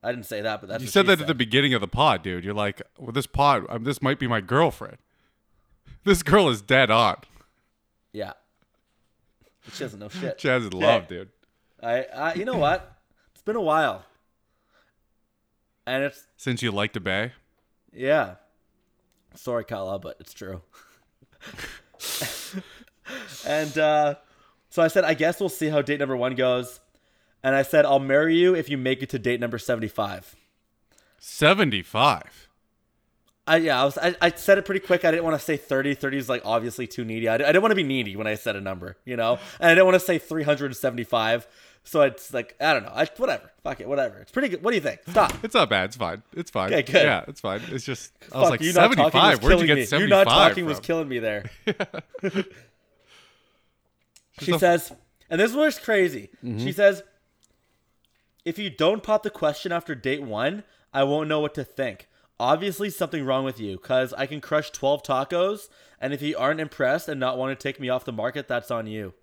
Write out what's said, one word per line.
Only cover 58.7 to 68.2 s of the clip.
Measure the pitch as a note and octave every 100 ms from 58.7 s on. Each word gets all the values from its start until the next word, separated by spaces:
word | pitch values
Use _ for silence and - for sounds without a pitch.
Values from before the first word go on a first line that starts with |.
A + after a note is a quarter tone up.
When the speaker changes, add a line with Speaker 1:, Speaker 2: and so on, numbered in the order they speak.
Speaker 1:
don't | B2 D#3+ G#3+
pop | - G#3+
the | G#3
question | - D3+ D3 F#3
after | E3+ -
date | C#3 C3 C#3+
one, | C#3 G#2+ C3 G3+ - _ _
I | C3+
won't | C#3 D3 D#3
know | D3+
what | D3+
to | D3+
think. | B2+ - C3 F#2+ - _ _ _
Obviously, | A#2+ D#3+ D4 F3+ G3+
something | - F3 E3 C3+
wrong | C3
with | C3+ A2
you, | G#2 F#2
'cause | - C3 C3
I | -
can | C3+ D3
crush | - D3+ D3
twelve | - C3+ C#3+
tacos, | - E3 C#3 F3 F#3 G#3 - _ _ _
and | C3
if | C#3+
you | D3 -
aren't | C3 D#3
impressed | D3+ - C3 D3+ -
and | C#3+
not | B2+ B2+
wanna | C3 C3
take | C#3 C3+
me | B2+
off | B2+ -
the |
market, | A2